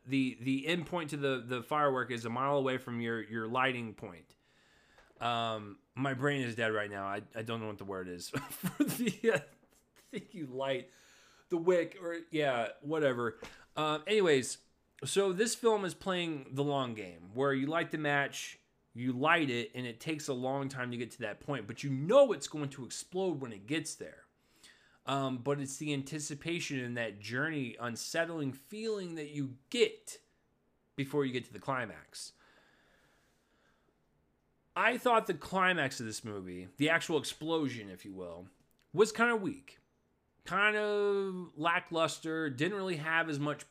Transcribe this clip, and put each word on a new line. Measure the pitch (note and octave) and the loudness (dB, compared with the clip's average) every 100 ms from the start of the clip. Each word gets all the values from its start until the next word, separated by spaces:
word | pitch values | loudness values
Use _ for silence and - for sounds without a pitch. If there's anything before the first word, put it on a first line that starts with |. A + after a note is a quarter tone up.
| B2+ | -2
the, | C3+ C3 A2+ | 2 2 0
the | A#2+ C3+ C#3+ | -2 0 0
end | F3 D3 | -2 -2
point | F3+ D#3 | -4 -4
to | D3+ | -2
the, | C#3 C3 A#2 | 0 0 -2
the | B2+ | -4
firework | A#2 D3+ D3 C3 B2 | 0 4 4 4 0
is | A#2+ A#2 | -2 -2
a | |
mile | A#2+ C3+ C#3+ | 0 2 4
away | C3 B2+ | 2 0
from | B2+ A#2+ | -2 -4
your, | A#2 A#2 | -2 -2
your | G#2 A2+ A2 | -4 -4 -2
lighting | B2+ C3 B2 A#2 | 2 2 0 -6
point. | G#2 G#2+ E2+ F2 - _ _ _ _ _ _ - - | -8 -12 -14 -20 -20 _ _ _ _ _ _ -20 -6
Um, | A#2 A#2+ A#2 A2 G#2 G2 _ - | -2 0 0 -2 -6 -14 _ -4
my | C#3 | -2
brain | B2+ C#3+ C#3+ | 0 0 2
is | B2 A2+ | 0 0
dead | A2+ | 2
right | A2 G#2 | 2 0
now. | G2+ G2 | -2 -2
I, | G2+ G#2+ A2+ | -4 -6 -8
I | |
don't | A2+ A#2 | -4 -4
know | A2 | -4
what | G2+ | -6
the | G2 | -6
word | F#2+ F#2 | -6 -4
is | F2 - | -8 -6
<laughs> | C3+ - | -8 -8
for | - F#3 - | -6 -4 0
the, | C#4+ - A#3 F#3+ A3+ | 0 2 0 2 2
uh, | A3 - - _ _ _ _ - | 2 0 -20 _ _ _ _ -12
thing | A3+ - | -12 -12
you | F3+ C#3+ | -12 -8
light, | B2+ C3+ C3 A#2 - - - - - - | -4 -2 -2 -4 -18 -20 -20 -20 -18 -4
the | E3+ | 0
wick, | E3 F3+ E3 - | 6 6 4 -4
or, | E3+ E3+ E3+ | -6 -6 -4
yeah, | D#3 C#3+ B2 A2 - | 2 4 4 0 -4
whatever. | C#3+ D#3 D3 B2 A#2 A2 - - - - | -4 2 4 4 0 -2 -12 -18 -12 -2
Um, | D#3 D3+ D3+ | 0 0 2
anyways, | G#3+ F#3 C#3 A#2 - _ _ _ - C3+ | 4 6 6 4 -6 _ _ _ -10 -2
so | F#3+ G3 | 2 4
this | F3+ A#3 - | 4 0 4
film | A#3 G#3+ F#3+ | 4 4 2
is | |
playing | - G3 F3+ E3+ D3+ C3 | -4 -2 -2 -2 -4 -6
the | C3 | -2
long | C#3+ C#3+ B2+ | 0 2 0
game, | A2 F#2+ E2+ F2+ | -4 -8 -12 -10
where | A2 C#3 | 0 2
you | C3+ C#3 | 2 2
light | E3 E3+ | 0 0
the | D#3 | 0
match, | D3+ C#3+ C#3 - - - _ _ _ | 2 2 0 -4 -10 -14 _ _ _
you | A#2 B2 | -6 -2
light | B2 D3 E3+ D3 | 2 4 6 4
it, | A#2+ A2+ B2+ | 0 -2 -6
and | B2 | -8
it | A#2 | -8
takes | - D#3 D3 | -6 -4 -4
a | |
long | B2+ B2+ C#3 C3+ | -2 -2 -2 -4
time | C3+ B2 | -4 -6
to | A#2+ | -4
get | A2+ | -6
to | - | -6
that | A2 G2+ | -8 -8
point, | - C#3 G#2+ | -6 -6 -6
but | A#2+ | -6
you | C#3+ | -4
know | C3 D3+ C4 C4+ | -2 6 8 8
it's | E3+ - | 4 -4
going | D#3 C#3+ | -6 -6
to | C#3 A#2+ | -6 -12
explode | - - F#3 F#3+ D3+ | -12 -8 -2 0 -2
when | C3 | -4
it | G#2 G#2 | -8 -4
gets | D#3 D3+ - | -4 -4 -10
there. | E2+ - - _ _ _ - - _ _ - | -12 -14 -20 _ _ _ -20 -20 _ _ -2
Um, | C#3 C3+ C3 | 0 0 0
but | A#2+ C#3+ | 0 0
it's | C3+ - | -2 -6
the | D3+ | -2
anticipation | C#3+ C3+ D#3 D3 C#3+ D#3+ E3+ - C#3 | -2 -2 -6 -6 -6 -4 -4 -2 -4
and | B2 A#2+ | -2 -2
that | A2+ G2+ | -4 -4
journey, | G2+ B2 D3+ D#3 B2 G#2+ | -6 -2 -2 -2 -4 -4
unsettling | A#2+ A2+ - E3 E3 E3 C#3 | -6 -6 -4 -2 -2 -2 -4
feeling | C3 - G#3+ A3 G#3 F3+ E3 | -6 -10 -8 -4 -4 -4 -8
that | D3 | -6
you | D3 C3+ A#2+ - | -4 -6 -6 -4
get | A#3+ G#3+ - - - _ _ _ _ _ _ _ - | 2 2 2 -16 -18 _ _ _ _ _ _ _ -6
before | C3+ D3 C#3 | -2 0 0
you | |
get | B2 C3 | 0 -6
to | |
the | G3+ | -10
climax. | - C3 A2+ D#2+ - - - - _ _ _ _ _ _ _ _ _ _ _ _ _ _ _ _ _ _ _ _ _ _ _ - | -4 -2 -2 -8 -16 -14 -14 -16 _ _ _ _ _ _ _ _ _ _ _ _ _ _ _ _ _ _ _ _ _ _ _ 2
I | G#3 A#3+ | 2 4
thought | B3 A3+ A3 | 6 4 4
the | |
climax | D#3+ - F#3 F#3 F3 C3+ - | -4 -2 2 4 4 2 0
of | A2+ | -6
this | G#2+ | -6
movie, | A2+ G#2 F#2 F2+ F#2 - | -6 -8 -8 -10 -8 0
the | D3 | 4
actual | E3 - D#3+ | 4 2 0
explosion, | - - D#3 E3 C#3+ A#2 G2+ | 0 -6 -2 0 0 -4 -10
if | F2+ G#2 | -12 -12
you | |
will, | F#2+ F2 E2+ F#2 _ _ _ _ | -10 -10 -10 -16 _ _ _ _
was | D#3+ A3 | 4 4
kinda | - A#3 A#3 | 6 2 2
weak. | F#3 - - - _ _ _ _ _ _ - | -2 -6 -12 -20 _ _ _ _ _ _ -4
Kind | F3+ G#3 G#3+ | 4 4 4
of | G#3+ G#3 G3+ G3+ G3 F#3 E3+ - | 2 2 2 2 0 -4 -8 -2
lackluster, | E3 F3 F3 E3 D#3+ - D#3+ D#3+ D#3+ | 2 2 2 2 2 0 -4 -2 -2
didn't | B2+ D#3+ G#3 | 0 0 0
really | F#3+ E3 | -2 -2
have | D#3 E3 E3 | 0 2 2
as | C#3+ | 0
much | D3 D3 - | 0 -2 -8